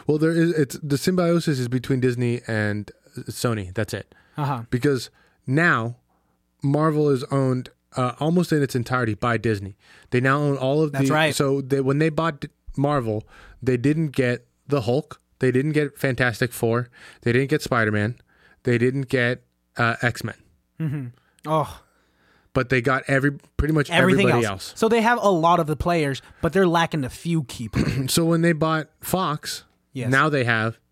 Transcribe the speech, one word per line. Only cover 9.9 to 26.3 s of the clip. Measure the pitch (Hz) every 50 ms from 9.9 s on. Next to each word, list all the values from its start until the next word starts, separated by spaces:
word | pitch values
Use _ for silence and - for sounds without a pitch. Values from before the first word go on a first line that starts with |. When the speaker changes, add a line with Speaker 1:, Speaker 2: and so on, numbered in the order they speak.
| - - - -
Speaker 1:
They | - 123
now | 127 135 139 147
own | 147 143 139
all | 135 131 131 143 156 160
of | 147 143
Speaker 2:
That's | 135 139 135
Speaker 1:
the, | 151
Speaker 2:
right. | 151 160 151 131
Speaker 1:
so | - 147 135 139 139
they, | 135 127 139 139
when | 135 131 139 147
they | 160 160
bought | 151 160 160 165 147 -
D-, | - - _ _ - - -
Marvel, | - 139 143 147 139 117 110 107 107 - - - - - - - - -
they | 123 127
didn't | 123 120 143 151 160 165 147
get | 127 - 127 120 123 - _ _ _ _ _
the | - 139 143 104
Hulk, | 120 120 147 - - - - _ _ _ -
they | 131 127
didn't | 120 127 139 156 147
get | 151 147 139 - -
Fantastic | - 135 123 120 131 120 110 - 127 120 -
Four, | - 120 113 113 120 123 - _ - - - - - -
they | 120 117
didn't | 127 139 127
get | 151 147 -
Spider-Man, | - 135 117 110 107 107 104 104 113 123 - _ _ _ _ _ _ _ _ -
they | 127 120 117
didn't | 120 127 131 139 135 123
get, | - 127 120 120 127 - _ _ _ _ _ _ -
uh, | - 120 113 117 - -
X-Men. | 120 - - - 110 - _ _ _ _ _ _ _ _ -
Speaker 2:
Mm-hmm. | 165 151 139 147 131 120 - _ _ _ _ _ -
Oh. | 151 156 156 139 - - - _ _ _ _ _ _ _ _ _ _ _ _ _ _ -
Speaker 1:
But | 135 123 123
they | 135 127
got | 117 139 131 135 -
every, | - 139 135 135 143 139 - _ _ _
pretty | - 143 151 156
much | 151 139 -
Speaker 2:
Everything | 175 180 175 185 190 196 196 -
Speaker 1:
everybody | - 120 113
Speaker 2:
else. | 104 98 92 - -
Speaker 1:
else. | - -
Speaker 2:
So | 226 220
they | 233 233
have | 214 233 240 240 -
a | 202
lot | 190 165 160 170 175 170
of | 165 147
the | 156
players, | - - 175 175 170 151 139 135 - - -